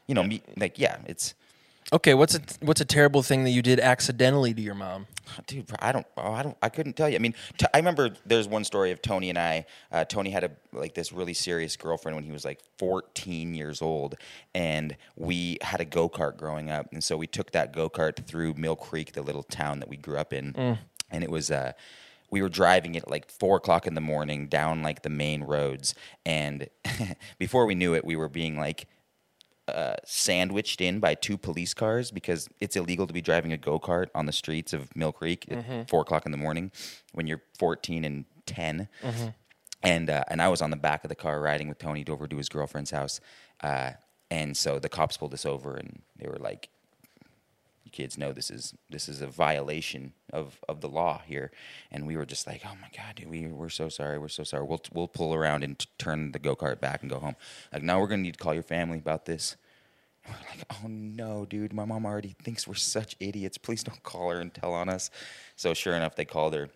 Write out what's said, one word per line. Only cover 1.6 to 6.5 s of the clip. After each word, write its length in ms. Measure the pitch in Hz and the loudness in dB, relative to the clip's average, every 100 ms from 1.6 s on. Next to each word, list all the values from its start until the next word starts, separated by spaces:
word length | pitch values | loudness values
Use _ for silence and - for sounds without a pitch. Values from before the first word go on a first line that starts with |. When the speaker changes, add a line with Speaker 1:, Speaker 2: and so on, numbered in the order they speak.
| _ _ - | _ _ 2
Speaker 3:
Okay, 220 | 160 - | 6 10
what's 200 | 135 160 | 10 10
a, 60 | 160 - - | 6 -2 -2
what's 220 | 151 156 | 4 4
a 40 | |
terrible 380 | 139 147 143 143 | 6 8 10 8
thing 220 | 131 131 | 6 4
that 60 | 131 | 6
you 120 | 123 | 6
did 160 | 120 127 | 8 8
accidentally 760 | 127 123 - 123 127 143 123 | 8 6 4 6 8 8 4
to 80 | 113 | 2
your 140 | 104 | -2
mom? 320 | 101 95 95 98 - - - - | -4 -6 -6 -8 -14 -14 -14 -10
Speaker 1:
Dude, 240 | 135 - 117 | -10 -8 -2
I 140 | 113 | 2
don't, 120 | 131 - - | 0 -2 -6
oh, 160 | 90 | -4
I 100 | 113 | -2
don't, 140 | 143 | -4